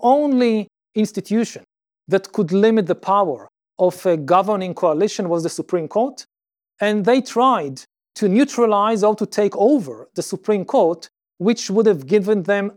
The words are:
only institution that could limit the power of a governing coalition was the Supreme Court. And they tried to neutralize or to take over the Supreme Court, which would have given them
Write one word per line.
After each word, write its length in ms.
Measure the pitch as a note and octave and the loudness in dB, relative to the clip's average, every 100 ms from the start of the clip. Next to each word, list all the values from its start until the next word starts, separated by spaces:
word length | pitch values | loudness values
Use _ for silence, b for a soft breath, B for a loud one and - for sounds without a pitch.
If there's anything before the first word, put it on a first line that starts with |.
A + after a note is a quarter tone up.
only 680 | A#3+ C#4+ D4 B3+ A#3+ A3 G3 _ _ | 2 2 2 2 2 0 -4 _ _
institution 680 | A3 G#3 G3+ - G#3+ A3 - _ _ _ _ - | -2 -2 -4 -2 -2 -2 -6 _ _ _ _ -2
that 240 | F#3+ - | -2 -2
could 200 | - E3 | -4 0
limit 340 | F#3+ G#3+ A3 E3+ | 2 2 2 0
the 80 | |
power 540 | - - G3 F#3 A#2+ F#2 _ _ - | -4 0 0 0 -4 -10 _ _ -2
of 260 | F3+ F3+ F#3 | -2 0 -2
a 100 | E3 | -2
governing 580 | C#3 F3+ G3 G3+ F#3 | 2 2 2 -2 -4
coalition 540 | - F3 D3+ G#3 - F#3 | -2 0 2 0 -2 -2
was 140 | E3+ | -2
the 60 | D#3+ | -4
Supreme 400 | - D#3 F3+ D#3 | -8 -4 -4 -2
Court. 360 | G#3 C4+ - - _ _ _ _ - | -2 -2 -6 -20 _ _ _ _ -4
And 240 | G3+ G#3+ | -2 0
they 160 | F#3+ C4 | 2 2
tried 600 | C4 A3+ C4 A3 C#3+ C3 - _ _ - | 0 0 2 2 -2 -12 -18 _ _ -4
to 120 | G#3 | 0
neutralize 760 | G#3 C#4 - A#3 G3+ G#3+ A3 | 2 2 2 2 2 0 2
or 120 | G#3 G#3+ | 0 0
to 100 | G#3+ | -4
take 300 | - C#3 E3 | -2 -2 2
over 520 | G#3+ D4 C#3+ A2 - | 2 2 -2 -12 -14
the 80 | - | -10
Supreme 420 | - F#3 - G#3 | -8 -8 -4 -4
Court, 440 | F3 C4 E3+ E3+ - _ _ - | 0 2 2 0 -10 _ _ -4
which 300 | F3+ A#3 - | -2 -2 -2
would 160 | G3 G#3+ | 2 2
have 200 | E3 C3+ | 0 0
given 380 | G#3 F#3+ G#3+ | 0 0 -2
them 280 | E3 G3+ G3+ | 0 -2 -4